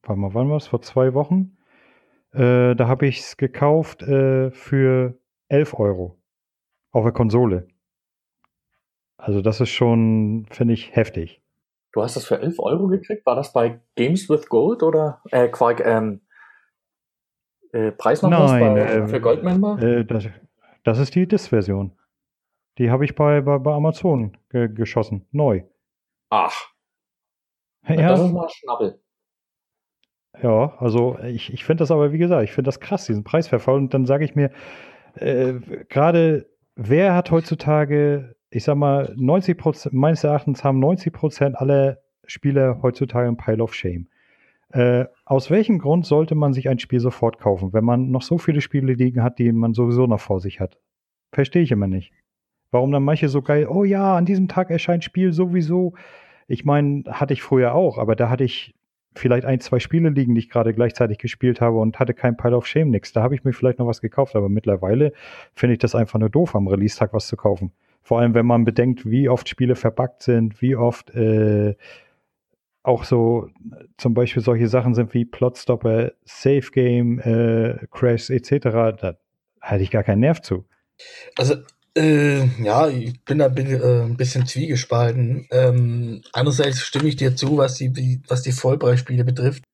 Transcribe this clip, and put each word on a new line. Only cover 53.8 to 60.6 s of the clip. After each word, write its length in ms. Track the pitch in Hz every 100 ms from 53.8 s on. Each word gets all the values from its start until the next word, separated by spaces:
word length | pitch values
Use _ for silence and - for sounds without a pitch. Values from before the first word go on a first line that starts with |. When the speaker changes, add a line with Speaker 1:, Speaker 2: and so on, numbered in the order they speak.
Speaker 1:
ja, 340 | 202 196 196 180
an 100 | 175
diesem 200 | 190 185
Tag 240 | - 185
erscheint 320 | 170 - 175
Spiel 300 | - 180 185
sowieso.“ 600 | 165 185 180 156 180 180 180 - - _ _ -
Ich 180 | 123
mein, 400 | 143 147 143 143 -
hatte 260 | - 139
ich 80 | 135
früher 320 | - 131 123
auch, 240 | 139 180 123
aber 160 | 110
da 160 | 110 117
hatte 140 | 123
ich 320 | 127 - - _ _ _ _ -
vielleicht 280 | 123 120
ein, 140 | 135 131
zwei 220 | - 127
Spiele 300 | - 165 165
liegen, 260 | 139 123 117
die 40 |
ich 100 | 113
gerade 220 | 120